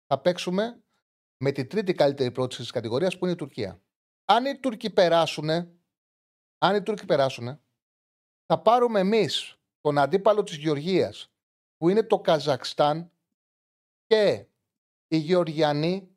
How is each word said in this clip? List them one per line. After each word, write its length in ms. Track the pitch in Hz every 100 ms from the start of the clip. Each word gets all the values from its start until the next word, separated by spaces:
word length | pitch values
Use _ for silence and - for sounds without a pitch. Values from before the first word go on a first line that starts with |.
| _
Θα 160 | 135
παίξουμε 600 | 180 180 - 185 226 233 _ _ _ _ _ _
με 80 | 135
την 160 | 135 123
τρίτη 260 | 202 196
καλύτερη 380 | 165 143 139 127
πρώτη 240 | 123 127 -
της 160 | 120
κατηγορίας, 460 | 123 110 123 185 -
που 80 | 180
είναι 80 |
η 40 | 175
Τουρκία. 440 | 139 - 95 87 _ _ _ _ -
Αν 200 | 220 269
οι 140 | 277
Τούρκοι 300 | 262 214 220
περάσουνε, 840 | 208 170 165 156 - 151 165 175 _ _ _ _ _ _ _ _ _
αν 180 | 165 208
οι 60 |
Τούρκοι 220 | 196 208 -
περάσουνε, 540 | 156 135 123 120 147 _ _ _ _ _ _ _ _ _
θα 160 | 165
πάρουμε 380 | 214 247 240 214
εμείς 580 | 185 226 156 - - - _ _
τον 180 | 151 143
αντίπαλο 460 | 139 190 196 208
της 120 | 196 160
Γεωργίας, 760 | 151 143 160 180 101 - - _ _ _ _ _
που 120 | 165
είναι 140 | 208
το 160 | 220 185
Καζακστάν, 920 | - 160 143 127 - - 147 156 175 _ _ _ _ _ _ _ _ _ _
και 400 | 220 202 110 - _ _ _ _ _ _
οι 100 | 160
Γεωργιανοί 920 | 151 180 165 151 151 147 160 190 190